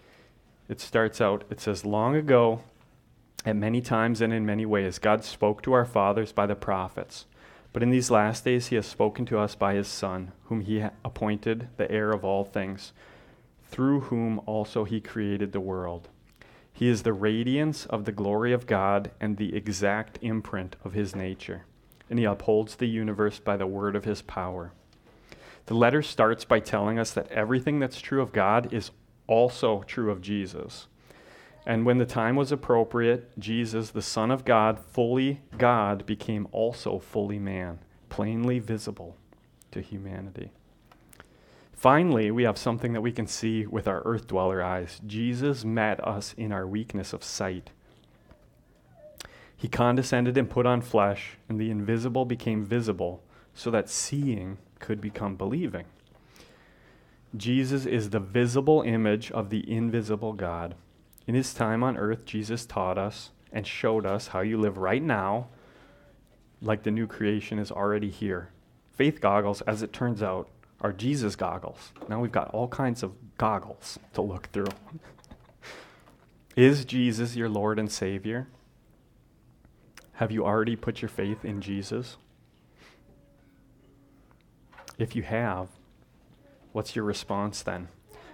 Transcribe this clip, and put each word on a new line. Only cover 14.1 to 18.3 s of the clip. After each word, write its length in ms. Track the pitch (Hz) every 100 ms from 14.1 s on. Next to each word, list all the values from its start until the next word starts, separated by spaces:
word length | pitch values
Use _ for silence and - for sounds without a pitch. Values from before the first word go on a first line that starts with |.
| 117 113 110 -
also 380 | 107 107 117
he 180 | 107 113
created 500 | - 110 101 101 104
the 80 | 101
world. 500 | 95 92 90 85 - - _ _ - - _
He 140 | - 123
is 160 | 110
the 100 | 117
radiance 720 | 98 107 110 120 139 156 147 -
of 200 | 110 104
the 60 |
glory 420 | 101 101